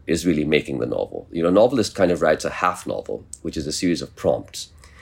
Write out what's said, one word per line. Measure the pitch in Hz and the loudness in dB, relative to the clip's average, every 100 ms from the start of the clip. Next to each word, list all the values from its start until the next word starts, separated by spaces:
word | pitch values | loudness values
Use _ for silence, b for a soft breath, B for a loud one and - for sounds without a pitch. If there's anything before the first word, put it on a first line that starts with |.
| - | -2
is | 82 85 | -2 2
really | 76 | 0
making | 73 76 - 67 | 2 0 0 -4
the | 55 | -4
novel. | 50 50 50 - | -4 -4 -8 -8
You | 85 | -2
know, | 82 | 4
a | |
novelist | 95 120 135 101 | 6 6 4 0
kind | - 90 | 2 2
of | 82 | 2
writes | 80 78 | 2 2
a | 78 | -2
half | - 90 85 - | -2 -2 -2 -6
novel, | 50 - 52 - - | -8 -6 -10 -10 -12
which | 82 80 | -10 -6
is | 76 | -6
a | |
series | - 92 80 | -2 0 0
of | 64 - | -4 -4
prompts. | 87 58 - - - b b b | 0 0 -2 -14 -16 b b b